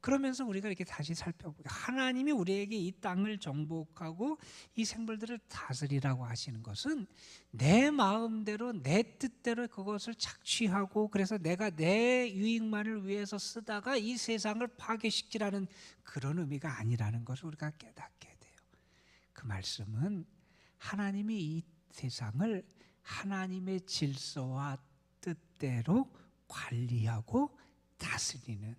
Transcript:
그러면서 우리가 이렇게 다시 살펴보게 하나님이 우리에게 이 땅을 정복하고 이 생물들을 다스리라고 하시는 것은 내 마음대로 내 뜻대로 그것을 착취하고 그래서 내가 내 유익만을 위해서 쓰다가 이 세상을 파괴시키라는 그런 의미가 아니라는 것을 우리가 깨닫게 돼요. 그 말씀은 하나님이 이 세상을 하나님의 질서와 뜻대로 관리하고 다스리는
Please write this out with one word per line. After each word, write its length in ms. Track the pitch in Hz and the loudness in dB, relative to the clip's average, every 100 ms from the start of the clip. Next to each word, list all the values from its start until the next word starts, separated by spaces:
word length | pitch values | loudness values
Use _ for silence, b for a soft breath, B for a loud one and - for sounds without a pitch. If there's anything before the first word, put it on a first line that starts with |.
그러면서 420 | - 269 269 254 | 4 4 4 0
우리가 240 | 254 196 208 | -2 -2 -2
이렇게 160 | 185 | -4
다시 300 | 180 - 151 | -4 -4 -4
살펴보게 480 | 165 175 - 175 151 - | -2 -4 -6 -10 -10 -10
하나님이 640 | - - 262 262 254 277 | -6 -2 2 2 2 2
우리에게 440 | 277 180 196 202 220 | 2 4 2 0 0
이 160 | 175 | -2
땅을 460 | 190 202 180 208 208 | -2 -2 2 2 0
정복하고 1000 | 160 139 151 165 156 - 160 165 262 311 B B B | -2 -2 -2 -4 -6 -8 -8 -2 -2 -2 B B B
이 100 | - | -2
생물들을 540 | 220 226 226 214 226 233 _ | -2 -2 -4 -4 -6 -8 _
다스리라고 800 | - - 131 143 139 139 127 120 | -12 -6 -4 0 2 2 0 -2
하시는 380 | 117 - 113 | -6 -6 -8
것은 420 | 113 101 269 302 190 B B B B | -8 -4 -2 -2 -4 B B B B
내 400 | 113 131 214 285 | 2 8 8 8
마음대로 800 | 294 196 214 226 220 214 208 240 | 6 4 4 0 -2 -2 -4 -4
내 320 | 214 131 185 233 - | -2 4 4 4 -2
뜻대로 480 | 254 - - 233 240 | -6 -4 -2 -2 -4
그것을 480 | - 190 208 233 226 | -6 -6 -4 -6 -6
착취하고 920 | - - - - 220 196 190 214 214 | -6 -6 -4 2 4 2 2 2 2
그래서 280 | 202 190 208 | 2 2 2
내가 320 | 160 180 214 | 0 2 0
내 640 | 156 160 208 240 254 247 | 4 4 6 6 4 2
유익만을 720 | 190 214 226 220 214 214 220 190 | 2 2 2 2 0 0 -2 -2
위해서 320 | 202 202 202 | -2 -2 -4
쓰다가 580 | - 233 214 208 233 269 | -6 -8 -4 -4 0 0
이 220 | 214 247 | 0 -2
세상을 500 | - 226 208 220 240 | 0 0 0 0 -2
파괴시키라는 960 | - - 226 220 - - - 202 196 190 B B B | -4 -4 0 0 0 -2 -2 0 0 -4 B B B
그런 380 | - 139 135 165 | -8 -4 0 0
의미가 400 | 147 139 156 123 | 0 -2 -4 -2
아니라는 440 | 113 117 107 117 | 0 2 2 0
것을 220 | 117 131 165 | -4 -6 -8
우리가 240 | 151 151 | -6 -6
깨닫게 580 | - - - - _ - | -6 -18 -18 -18 _ -20
돼요. 300 | - - - _ b b b b b b | -20 -20 -20 _ b b b b b b
그 120 | - 120 | -12 -4
말씀은 800 | 98 95 - 101 110 180 196 - - b b b b | -4 -4 -6 -4 0 0 0 -6 -16 b b b b
하나님이 600 | - 196 202 196 208 214 | -4 -2 0 0 0 0
이 240 | 156 160 - - _ | 0 -2 -6 -20 _
세상을 720 | - 131 - 110 117 220 196 - b b b | -6 -6 -4 -4 2 2 2 -4 b b b
하나님의 800 | - - 196 196 185 185 185 185 | -10 -6 -2 -2 -2 -2 -2 -2
질서와 1000 | 185 - 147 131 - 147 131 131 139 135 - _ _ _ | -2 0 0 0 -6 -4 -4 -2 -4 -6 -10 _ _ _
뜻대로 920 | 185 160 _ _ 139 120 117 220 269 B B _ _ | -8 -8 _ _ 0 0 4 4 4 B B _ _
관리하고 1080 | - - 120 120 120 110 110 - 254 294 - B B _ _ | -10 -4 -2 0 2 2 0 0 2 2 -4 B B _ _
다스리는 760 | - - - 131 120 104 107 | -4 -2 -2 -4 -8 -6 -6